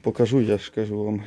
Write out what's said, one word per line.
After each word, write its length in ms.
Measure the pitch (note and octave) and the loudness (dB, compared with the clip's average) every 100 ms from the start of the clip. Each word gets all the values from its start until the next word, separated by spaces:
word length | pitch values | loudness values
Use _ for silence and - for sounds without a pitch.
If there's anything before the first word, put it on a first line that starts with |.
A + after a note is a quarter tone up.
покажу, 380 | A#2+ - A2 C3+ | -2 2 2 4
я 180 | G#2+ G#2 | 2 0
ж 140 | - | -2
кажу 300 | - G#2+ G#2 | -6 -4 -4
вам, 180 | G#2 G#2+ | -4 -4